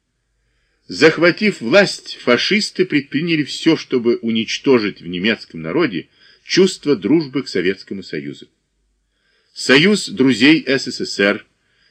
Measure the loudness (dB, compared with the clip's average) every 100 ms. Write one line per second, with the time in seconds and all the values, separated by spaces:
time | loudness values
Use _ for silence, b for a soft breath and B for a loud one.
0 | _ _ _ _ _ _ _ _ -10 2
1 | 4 4 2 2 -2 -2 2 2 2 -2
2 | -14 -6 0 0 2 -2 -2 -4 -2 -2
3 | -2 -4 -2 -2 -4 -2 0 0 0 -2
4 | 0 -2 -2 -4 -4 -4 2 2 2 -8
5 | -10 -4 -2 -4 -6 -12 -6 -2 -2 -4
6 | -10 b b b -4 2 2 0 -2 -2
7 | 2 0 0 -8 -6 -4 -2 -4 -8 -14
8 | -10 -12 -12 -16 -20 _ _ _ _ _
9 | _ _ _ _ _ -6 2 4 4 0
10 | -4 0 0 4 4 4 2 -4 -4 -8
11 | -8 0 0 0 -8 _ _ _ _